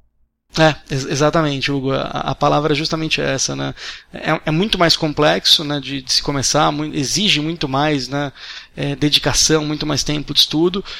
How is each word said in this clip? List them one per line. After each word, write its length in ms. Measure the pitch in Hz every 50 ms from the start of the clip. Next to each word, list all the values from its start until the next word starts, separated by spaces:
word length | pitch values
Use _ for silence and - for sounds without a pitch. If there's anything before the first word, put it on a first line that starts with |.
| _ _ _ _ _ _ _ _ _ _ -
É, 160 | 160 160 156 139 - - -
ex-, 160 | 139 131 135
exatamente, 640 | - 160 131 151 147 156 170 156 147 139 135 - 147
Hugo. 220 | 143 139 131 135
A, 120 | 135 139 -
a 300 | - - 147 - 139 139
palavra 360 | - 143 147 147 147 147 156
é 40 | 147
justamente 440 | 143 160 - 165 160 160 156 - 151
essa, 380 | 143 139 135 131 - - 139
né? 180 | 135 139 139 127 - - - - - - _ -
É, 260 | - - - 160 - -
é 60 | 160
muito 260 | 156 165 208 220 -
mais 180 | 175 165 156 -
complexo, 680 | - 165 151 143 151 147 156 170 196 - - - - 151
né, 160 | 143 147 143
de, 200 | 127 131 139 135
de 120 | - - -
se 100 | - -
começar, 480 | 151 143 135 123 - - 147 160 160
mui-, 260 | 147 147 156 151 -
exige 440 | 151 135 123 - - 214 196 156 147
muito 260 | 151 160 175 160 156
mais, 400 | 135 131 139 151 156 151 135 123
né, 240 | 123 139 143 143 135 - - - - - - - - -
é, 220 | 139 143 143 139
dedicação, 680 | 127 147 147 - - - 143 - - - - 156 156 151
muito 200 | 151 151 147 151
mais 160 | 151 147 131
tempo 320 | - 151 147 147 143 - 147
de 60 | -
estudo, 420 | - - 151 156 170 180 180 196 - - -